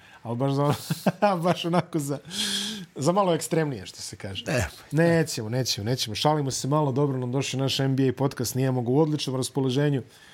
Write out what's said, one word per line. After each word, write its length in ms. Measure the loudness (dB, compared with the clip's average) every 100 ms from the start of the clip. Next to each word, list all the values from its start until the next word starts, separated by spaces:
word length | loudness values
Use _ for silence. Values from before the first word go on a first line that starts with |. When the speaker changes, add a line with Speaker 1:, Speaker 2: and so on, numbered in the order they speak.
| -20 -16
Speaker 1:
Al 120 | -8 -2
baš 160 | 0
za 120 | 2
ono, 120 | 2 0 -2 -2 -2
<laughs> 320 | 2 2 2
baš 220 | 2 0 2
onako 340 | 0 0 -4
za, 200 | -4 -6 -8 -6 -4 -4 -6 -8 -12 -2
za 160 | 2
malo 220 | 4 2
ekstremnije, 520 | 2 0 0 0 -4 -10
što 120 | -14
se 180 | -14 -12
kaže. 300 | -10 -8 -2
Speaker 2:
Ne. 220 | 0 -2 -6 -4
Speaker 1:
Nećemo, 560 | 2 4 4 2 -2 -2
nećemo, 360 | -2 -2 -2 -2
nećemo. 300 | -2 -2 0
Šalimo 360 | 2 2 0
se 160 | -2 0
malo, 240 | 0 2
dobro 260 | 2 0 0
nam 140 | -2
došli 280 | -2 -2 -2
naš 200 | 0 0
N 160 | 0 2
B 140 | 2
A 40 |
podcast, 420 | 2 -2 0 -2 0
nijemo 260 | 0 0
ga 80 | 2
u 100 | 2
odličnom 360 | 4 0 -2 -4
raspoloženju. 680 | -2 -2 0 2 2 0 -4 -14 -20